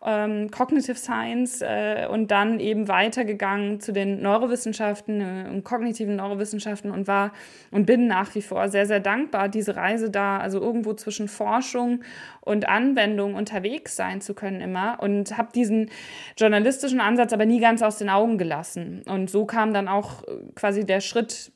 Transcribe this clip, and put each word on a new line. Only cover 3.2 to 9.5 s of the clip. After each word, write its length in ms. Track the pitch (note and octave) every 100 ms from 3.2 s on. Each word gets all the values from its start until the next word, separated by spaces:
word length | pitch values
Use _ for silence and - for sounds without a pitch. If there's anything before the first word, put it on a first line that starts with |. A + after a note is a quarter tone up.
| A3 G#3 G3 G3+ G3+ G#3
zu 100 | G#3
den 300 | G3+ G3 G3
Neurowissenschaften, 960 | G3 G#3 A#3+ A#3+ A3+ G#3+ G#3+ G#3 - G#3
äh, 300 | G3 F#3 F#3+
und 140 | G3 G3
kognitiven 500 | A#3+ A#3 A3+ G#3+ G3+
Neurowissenschaften 760 | G3 G3+ G#3 G#3+ G#3+ G#3 G#3
und 160 | F#3 G3
war 260 | G3 G3+ G3+ - - -
und 140 | G3+ G3+
bin 220 | A#3+ A#3+
nach 280 | F#3+ G3+ G#3+
wie 60 |
vor 280 | G3+ F#3 G3
sehr, 160 | G3 G3+
sehr 160 | G#3
dankbar, 480 | G3 G#3+ D4+ G#3+
diese 260 | G3+